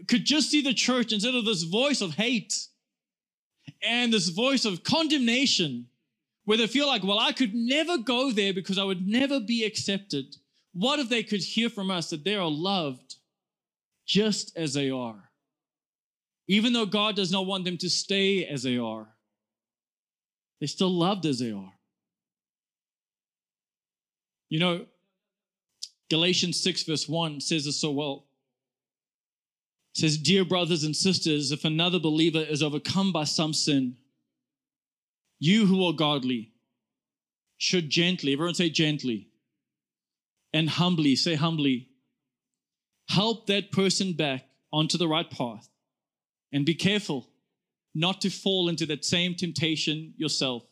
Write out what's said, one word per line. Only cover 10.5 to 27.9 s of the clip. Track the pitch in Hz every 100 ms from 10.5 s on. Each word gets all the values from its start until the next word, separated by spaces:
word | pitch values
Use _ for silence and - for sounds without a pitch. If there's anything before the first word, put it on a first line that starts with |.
| _ _
What | 175 247 294
if | 233
they | 240
could | - 202
hear | 156 226 233
from | 214 190
us | 180 151
that | 160
they | 180
are | 208 170
loved | 147 190 196 147 127 - - _ _ _ _ _ _ _ _ -
just | 190 214 208 - 170
as | 156
they | 143 135
are? | 131 120 104 - _ _ _ _ _ _ _ _ _ _ _ -
Even | 202 240
though | 240 208
God | 208 214
does | 202 180
not | 196 190
want | 196
them | 180 175
to | 180
stay | - - 196 196 190 151
as | 139
they | 127 123
are, | 113 110 107 _ _ _ _ _ _ _ _ _ _ _ _ _ _ _
they're | 147
still | - 185
loved | 180 175 208 156
as | 123
they | 120
are. | 98 95 - _ _ _ _ _ _ _ _ _ _ _ _ _ _ _ _ _ _ _ _ _ _ _ _ _ _ _
You | 160
know, | 180 175 - _ _ _ _ _ _ _ _ _ - _ -
Galatians | 160 175 175 180 -
six | 185 -
verse | - 147 -
one | 165 165 143
says | - 165 143
this | 139
so | 156